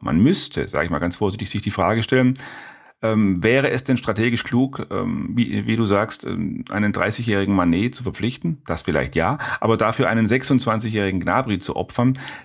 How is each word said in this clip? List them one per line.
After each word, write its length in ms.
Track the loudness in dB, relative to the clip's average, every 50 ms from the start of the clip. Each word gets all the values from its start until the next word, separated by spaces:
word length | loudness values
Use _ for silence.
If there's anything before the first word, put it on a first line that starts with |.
man 180 | -2 0 4 4
müsste, 480 | 6 4 4 2 0 -2 -2 -4 -4
sag 160 | -2 -2 -2 -2
ich 60 | 0
mal 100 | -2 -2
ganz 160 | -2 -4 -2
vorsichtig, 340 | -2 -2 -2 -2 -4 -6 -6
sich 120 | -6 -4
die 100 | -4 -4
Frage 320 | -2 0 2 2 2 0 0
stellen, 340 | 2 2 4 4 2 2 -2 -6 -14 -16 -16 -18 -20 -20 -20 -20 -20 -10 _
ähm, 400 | -2 0 2 2 2 2 2 2
wäre 280 | 2 2 4 4 2 0
es 160 | 0 -2 0
denn 100 | 0 -2
strategisch 480 | 0 0 -2 0 0 0 0 0 -2 -2
klug, 420 | 0 0 2 2 0 -2 -6 -10 -6
ähm, 380 | -6 -4 -4 -4 -4 -4 -6 -2 0
wie, 320 | 0 0 0 -2 -2 0
wie 120 | 0 0
du 80 | 2 4
sagst, 400 | 4 4 4 2 2 -2 -4 -4
ähm, 400 | -6 -4 -4 -4 -4 -4 -6 -8 -4
einen 220 | -2 0 0 0
dreißigjährigen 640 | 2 0 0 0 0 -2 0 0 0 2 2 2 2
Mané 360 | 4 4 4 2 2 0 -2 -4
zu 100 | -6 -8
verpflichten? 580 | -8 -4 -4 -4 -4 -4 -4 -4 -4 -4 -4 -6
Das 160 | -6 -6 -4
vielleicht 340 | -2 0 0 0 0 0 0
ja, 220 | 0 0 0 0 -2 -4 -6 -4 0
aber 160 | 2 2 2
dafür 320 | 4 2 2 2 2 0 2
einen 180 | 2 2 2
sechsundzwanzigjährigen 920 | 2 2 2 2 2 2 2 2 0 0 0 -2 -2 -2 -2 0 0 -2 -2
Gnabry 380 | 0 0 0 0 0 0 -2 -4
zu 180 | -4 -4 -6
opfern, 420 | -6 -6 -4 0 2 2 2 2 0 -4 -12 -14 -16